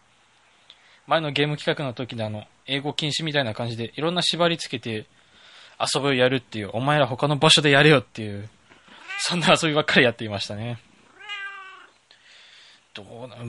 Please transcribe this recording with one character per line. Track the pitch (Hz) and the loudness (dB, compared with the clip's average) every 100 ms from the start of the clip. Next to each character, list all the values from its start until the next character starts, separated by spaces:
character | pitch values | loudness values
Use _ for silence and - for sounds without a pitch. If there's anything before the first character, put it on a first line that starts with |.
| _ _ _ _ _ _ _ - _ _ - | _ _ _ _ _ _ _ -20 _ _ -2
前 | 160 | 0
の | 151 | 0
ゲ | 139 | -2
ー | 147 | -2
ム | 147 | -2
企 | - 156 | -4 -4
画 | |
の | 139 | -4
時 | 117 123 117 | -6 -10 -6
で、 | |
あ | 107 | -6
の、 | 107 - _ - | -8 -12 _ -6
英 | 139 | -4
語 | 143 | -4
禁 | - 151 | -4 -4
止 | 135 160 | -4 -2
み | |
た | 143 | -2
い | |
な | 117 | -2
感 | 104 117 | -4 -6
じ | 113 | -6
で、 | 113 - | -8 -4
い | |
ろ | 160 | -4
ん | 175 | -2
な | |
縛 | - 160 170 | -2 0 0
り | 165 | 0
つ | - | -6
け | 127 | -8
て | 120 107 - _ _ _ - - - - | -6 -8 -10 _ _ _ -20 -20 -20 -6
遊 | 113 147 | -4 -2
び | 139 | 0
を | |
や | 127 127 | 2 2
る | 131 | 2
っ | |
て | - 110 | -4 -8
い | |
う、 | 95 | -6
お | 110 | -4
前 | 135 151 | 0 2
ら | 127 | 2
他 | 127 147 | 0 0
の | 143 | 4
場 | 160 | 6
所 | 165 | 6
で | 143 | 6
や | 139 | 8
れ | 147 | 8
よ | 139 | 6
っ | |
て | - - | 2 -10
い | 107 | -8
う、 | 101 107 _ _ - _ - - 403 | -8 -12 _ _ -20 _ -20 -14 -8
そ | - 175 | -4 0
ん | |
な | 156 151 | 4 4
遊 | 160 | 4
び | 147 | 0
ば | |
っ | - | 2
か | 196 | 4
り | 120 | 4
や | |
っ | - | 2
て | |
い | 110 | -6
ま | 98 | -6
し | - | -8
た | 104 | -8
ね。 | 117 113 _ _ _ - 415 403 403 392 381 381 370 _ _ _ _ - - - - - _ | -8 -10 _ _ _ -20 -12 -10 -10 -14 -18 -20 -20 _ _ _ _ -20 -20 -20 -20 -20 _
ど | 110 98 117 127 | -20 -18 -16 -16
う | |
な、 | 113 | -14